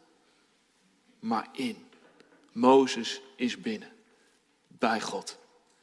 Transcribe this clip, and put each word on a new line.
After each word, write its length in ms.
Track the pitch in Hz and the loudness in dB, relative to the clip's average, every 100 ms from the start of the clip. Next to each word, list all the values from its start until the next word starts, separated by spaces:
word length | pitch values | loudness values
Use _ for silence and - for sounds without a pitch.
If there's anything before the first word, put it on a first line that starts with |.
| _ _ _ _ _ _ _ _ _ _ _ _ | _ _ _ _ _ _ _ _ _ _ _ _
maar 300 | 113 113 - | -6 -6 -6
in. 340 | 135 123 104 - - - - - - _ | -8 -8 -8 -16 -20 -20 -20 -20 -20 _
Mozes 680 | 113 127 135 131 117 113 - - - | 2 6 8 6 0 -6 -10 -14 -6
is 240 | 123 101 | -4 -4
binnen, 320 | 113 104 - - _ _ _ _ _ _ _ | -6 -8 -10 -20 _ _ _ _ _ _ _
bij 340 | - 113 110 | -2 0 0
God. 380 | - 98 - - - _ _ _ | -4 -8 -10 -16 -20 _ _ _